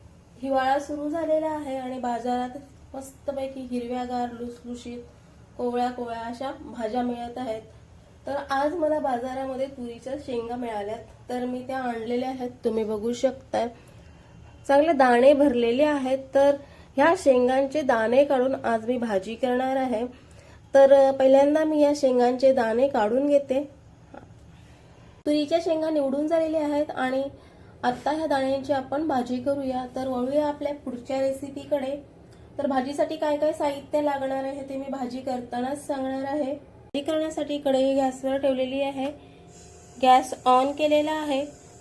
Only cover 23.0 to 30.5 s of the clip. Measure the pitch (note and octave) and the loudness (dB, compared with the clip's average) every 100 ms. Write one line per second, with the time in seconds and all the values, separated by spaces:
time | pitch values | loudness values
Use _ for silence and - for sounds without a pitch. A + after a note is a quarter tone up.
23 | G#3 B3+ C#4+ C#4+ C#4 C4 D4 - - - | 2 2 4 2 2 -2 -4 -12 -20 -20
24 | - - - - - - - - - - | -20 -20 -20 -20 -20 -20 -20 -20 -20 -20
25 | - - D4 D4+ D4 E4 E4+ D#4+ D#4 D4+ | -20 -8 -2 0 2 0 0 0 0 0
26 | C4+ C#4 D4+ E4 D#4+ D#4 D4 D4 D4+ - | 0 -2 0 0 0 0 0 -2 -2 -4
27 | B3+ C4+ C#4 - - - - - B3 B3 | -2 -2 -4 -10 -20 -20 -20 -6 -4 -2
28 | C4+ D#4 D#4 C#4 C4+ C4+ C4+ C#4 C4 C#4 | -4 -2 0 0 0 -2 -2 -4 -2 -4
29 | D#4+ C4 A#3+ B3+ C#4 C#4 C4 B3+ B3 C4 | -2 -2 -2 -4 -2 -2 -4 -6 -6 -8
30 | C4 B3 B3+ D4 D4 | -6 -4 0 0 0